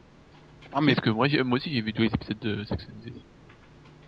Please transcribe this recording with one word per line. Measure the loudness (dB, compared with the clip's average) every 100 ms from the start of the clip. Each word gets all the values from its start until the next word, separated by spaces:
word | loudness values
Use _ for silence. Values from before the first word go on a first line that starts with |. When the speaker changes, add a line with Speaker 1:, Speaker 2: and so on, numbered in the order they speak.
| -20 -20 -20 -20 -20 -20 -6
Speaker 1:
Ah, | 2
mais | 4 4
Speaker 2:
Parce | 2
que |
moi, | 2 2
j'ai, | 2
moi | 2 0
aussi, | 0
j'ai | -2
vu | -2
tous | 0
les | 0
épisodes | 0 -4 -4
de | -2 -4
Sex | -4 -8 -8
and | -16
the |
City. | -14 -16 -18 -20 -20 -20 -20 -20 -20 -20